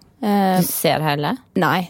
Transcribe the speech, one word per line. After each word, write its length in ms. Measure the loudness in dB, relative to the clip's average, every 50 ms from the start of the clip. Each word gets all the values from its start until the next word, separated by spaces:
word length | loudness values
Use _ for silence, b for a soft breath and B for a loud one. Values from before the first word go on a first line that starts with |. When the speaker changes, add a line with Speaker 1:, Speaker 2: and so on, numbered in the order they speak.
| _ _ _ _
Speaker 1:
Eh, 380 | -4 -2 0 2 2 2 2 2
Speaker 2:
Du 60 | 0
ser 360 | 0 -2 -2 0 0 0 0
hele? 340 | 0 -2 -2 -2 -2 -4 -6 -6 -10 _ -4
Speaker 1:
nei, 340 | -2 0 0 0 0 -2 -4